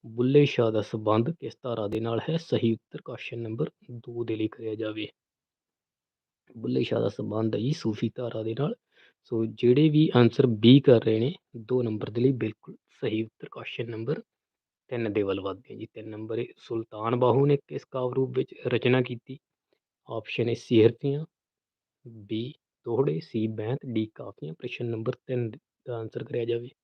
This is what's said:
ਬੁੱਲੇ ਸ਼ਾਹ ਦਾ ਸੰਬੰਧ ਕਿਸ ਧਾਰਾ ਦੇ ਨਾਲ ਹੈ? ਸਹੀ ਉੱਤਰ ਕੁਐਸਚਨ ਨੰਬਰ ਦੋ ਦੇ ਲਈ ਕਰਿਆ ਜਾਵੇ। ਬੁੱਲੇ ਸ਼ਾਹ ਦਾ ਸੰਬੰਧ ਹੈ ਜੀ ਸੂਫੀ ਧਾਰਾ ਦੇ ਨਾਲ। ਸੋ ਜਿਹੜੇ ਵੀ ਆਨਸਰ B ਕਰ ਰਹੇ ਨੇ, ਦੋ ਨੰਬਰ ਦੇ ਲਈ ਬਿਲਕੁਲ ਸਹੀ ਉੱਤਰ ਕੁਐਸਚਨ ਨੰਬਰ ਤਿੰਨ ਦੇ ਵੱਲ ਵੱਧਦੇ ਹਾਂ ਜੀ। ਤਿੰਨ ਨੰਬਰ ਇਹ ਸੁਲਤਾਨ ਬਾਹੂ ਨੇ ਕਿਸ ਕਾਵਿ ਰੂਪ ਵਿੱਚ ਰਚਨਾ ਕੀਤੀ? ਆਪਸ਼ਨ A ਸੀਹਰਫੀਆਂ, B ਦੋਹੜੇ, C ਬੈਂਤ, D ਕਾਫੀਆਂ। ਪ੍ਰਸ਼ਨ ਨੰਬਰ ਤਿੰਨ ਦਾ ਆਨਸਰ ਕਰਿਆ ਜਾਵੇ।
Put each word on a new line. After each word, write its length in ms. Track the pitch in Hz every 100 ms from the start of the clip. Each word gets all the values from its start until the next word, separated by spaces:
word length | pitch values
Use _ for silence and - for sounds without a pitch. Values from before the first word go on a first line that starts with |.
ਬੁੱਲੇ 400 | 123 113 123 143 143
ਸ਼ਾਹ 240 | - 117
ਦਾ 80 | 110
ਸੰਬੰਧ 480 | 101 110 107 110 120
ਕਿਸ 260 | 170 - -
ਧਾਰਾ 240 | 127 113 104
ਦੇ 120 | 110
ਨਾਲ 200 | 113 113 -
ਹੈ? 80 | 165
ਸਹੀ 340 | - 120 117
ਉੱਤਰ 300 | 113 _ -
ਕੁਐਸਚਨ 360 | - 117 - 117
ਨੰਬਰ 300 | 117 113 160 _ -
ਦੋ 340 | 120 120 117
ਦੇ 120 | 117 110
ਲਈ 120 | 110
ਕਰਿਆ 260 | - 113
ਜਾਵੇ। 340 | 107 110 107 104 _ _ _ _ _ _ _ _ _ _ _ _ _ _
ਬੁੱਲੇ 280 | 113 120 127
ਸ਼ਾਹ 160 | 123 113
ਦਾ 80 | 113
ਸੰਬੰਧ 460 | - 110 107 113
ਹੈ 60 | 110
ਜੀ 120 | 117
ਸੂਫੀ 360 | 156 113 107 113 -
ਧਾਰਾ 260 | 123 113
ਦੇ 120 | 110
ਨਾਲ। 200 | 113 147 240 _ _ _ _ _
ਸੋ 120 | 117 113
ਜਿਹੜੇ 420 | 110 120 127 156
ਵੀ 180 | 151 156 123
ਆਨਸਰ 300 | 120 - 127
B 320 | 107 113 135
ਕਰ 200 | 139 117
ਰਹੇ 140 | 113 110
ਨੇ, 140 | 120 185 _ 120
ਦੋ 260 | 110 127
ਨੰਬਰ 280 | 120 107 104
ਦੇ 100 | 110
ਲਈ 120 | 127
ਬਿਲਕੁਲ 440 | 127 110 - - 220 _ _
ਸਹੀ 220 | 117 110
ਉੱਤਰ 260 | 113 _ -
ਕੁਐਸਚਨ 420 | - 117 - 117
ਨੰਬਰ 300 | 110 117 160 - _ _ _ _ _ _
ਤਿੰਨ 220 | 123 113
ਦੇ 100 | 104
ਵੱਲ 180 | 98 98
ਵੱਧਦੇ 320 | 95 95 -
ਹਾਂ 60 | 110
ਜੀ। 80 | 110
ਤਿੰਨ 220 | - 110
ਨੰਬਰ 300 | 107 110 113
ਇਹ 140 | 120 -
ਸੁਲਤਾਨ 580 | - 117 113 107 113 120
ਬਾਹੂ 300 | 123 120 143
ਨੇ 100 | 143
ਕਿਸ 260 | _ 139
ਕਾਵਿ 300 | - 131 127 123
ਰੂਪ 200 | 131 127
ਵਿੱਚ 180 | 131 - 127
ਰਚਨਾ 340 | 120 123 127
ਕੀਤੀ? 360 | 127 120 _ 135 _ _ _ _ _ _ -
ਆਪਸ਼ਨ 420 | 117 - - 117
A 40 | 117
ਸੀਹਰਫੀਆਂ, 680 | - 117 107 - 143 143 156 _ _ _ _ _ _ _ 123 113 101
B 140 | 110 120 - _ _ -
ਦੋਹੜੇ, 320 | 117 143 160 -
C 200 | 113 110 110
ਬੈਂਤ, 300 | 107 135 135
D 180 | 113 110
ਕਾਫੀਆਂ। 400 | - 110 - 151
ਪ੍ਰਸ਼ਨ 320 | 160 131 - 120
ਨੰਬਰ 280 | 113 113 - -
ਤਿੰਨ 240 | 127 117
ਦਾ 480 | 107 _ _ - 117
ਆਨਸਰ 260 | 110 -
ਕਰਿਆ 200 | 110 123
ਜਾਵੇ। 240 | 117 117 123 _